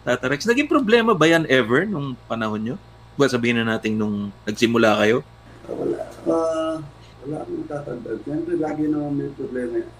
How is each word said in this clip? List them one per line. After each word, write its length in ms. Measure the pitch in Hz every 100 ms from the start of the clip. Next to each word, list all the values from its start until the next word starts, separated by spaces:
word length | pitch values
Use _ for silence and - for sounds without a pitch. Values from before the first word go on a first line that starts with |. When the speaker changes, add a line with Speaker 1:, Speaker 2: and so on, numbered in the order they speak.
Speaker 1:
Tata 240 | - - 131
Rex, 180 | 143 214
naging 200 | 240 294
problema 460 | 311 214 233 226
ba 120 | 185 156
yan 200 | 165 160
ever 380 | 131 110 127 208
nung 320 | 175 139 123 -
panahon 320 | 113 110 107
nyo? 160 | 110 170 - - -
Ba, 160 | - 135
sabihin 320 | 123 120 117
na 160 | 113 110
natin 160 | 110 110
nung 200 | 107 104 101 -
nagsimula 540 | - 107 117 117 113 104
kayo? 240 | 107 123 - - - - -
Speaker 2:
Wala. 340 | - - - - - 170
Ah, 500 | 165 165 160 160 156 143 - - -
wala 160 | 131 151
akong 280 | 175 170 151
tatanda. 520 | 147 - - - 110
Siyempre, 380 | - 151 170 165
lagi 320 | 151 151 151
naman 240 | 151 147
may 160 | 143 139
problema. 460 | - 131 127 120 117 113